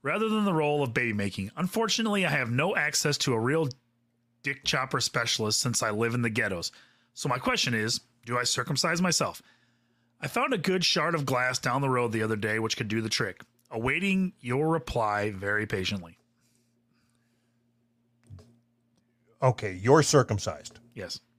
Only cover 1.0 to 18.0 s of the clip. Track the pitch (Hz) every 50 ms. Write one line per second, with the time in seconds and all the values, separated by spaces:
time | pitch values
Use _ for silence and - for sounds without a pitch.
1 | 123 117 107 104 101 101 - - 98 104 - - 175 180 - 233 226 214 - -
2 | 226 226 208 202 185 160 147 143 131 113 120 127 151 185 - 175 147 151 147 -
3 | - 151 143 - - 143 123 110 113 123 147 160 160 135 - _ _ _ _ _
4 | _ _ _ _ _ _ _ _ _ 135 139 - - - - 139 131 127 - 131
5 | 117 - - 135 117 113 - - 110 107 107 - - 127 117 - - 110 104 104
6 | 117 117 117 123 120 117 107 113 113 104 98 85 85 - - - - _ _ _
7 | _ _ _ - - 147 127 127 - 247 254 196 - 143 120 113 107 113 120 -
8 | - _ _ _ _ 113 120 123 123 117 - - 123 - 147 135 - 170 165 170
9 | 185 180 160 - 139 98 - - - - _ _ _ _ _ _ _ _ _ _
10 | _ _ _ _ - 143 - 233 254 285 262 208 143 - 185 185 170 - - 180
11 | 151 165 170 160 143 131 135 123 123 127 127 - - 131 123 139 139 135 131 123
12 | 123 117 110 113 110 110 110 104 101 107 107 110 113 110 - - 117 104 107 113
13 | 110 110 - - 120 98 82 - - _ _ _ _ _ - 113 113 127 139 165
14 | 190 196 190 190 190 180 - _ - 120 123 135 151 160 165 165 165 - - 127
15 | 110 107 104 104 104 107 104 95 98 101 104 107 107 104 - 98 92 - 104 98
16 | 87 82 82 _ _ _ _ _ _ _ _ _ _ _ _ _ _ _ _ _
17 | _ _ _ _ _ _ _ _ _ _ _ _ _ _ _ _ _ _ _ _